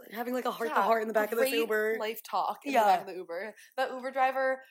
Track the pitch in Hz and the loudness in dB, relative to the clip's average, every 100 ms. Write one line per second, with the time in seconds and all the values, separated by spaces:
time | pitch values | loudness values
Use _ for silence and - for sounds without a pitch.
0 | - 208 240 247 240 208 226 233 202 226 | -12 -8 -4 -4 -4 -4 0 2 4 2
1 | 220 214 214 233 262 233 226 214 214 220 | 2 0 2 2 2 2 0 0 0 -2
2 | 214 226 - 190 170 214 285 254 208 180 | -4 -8 -4 -2 -2 -4 0 4 6 4
3 | 196 180 170 170 214 - - - 262 254 | 0 -12 -8 -8 -8 -12 -12 -4 -4 -4
4 | 254 262 262 262 262 262 - | -6 0 0 2 -2 -2 -8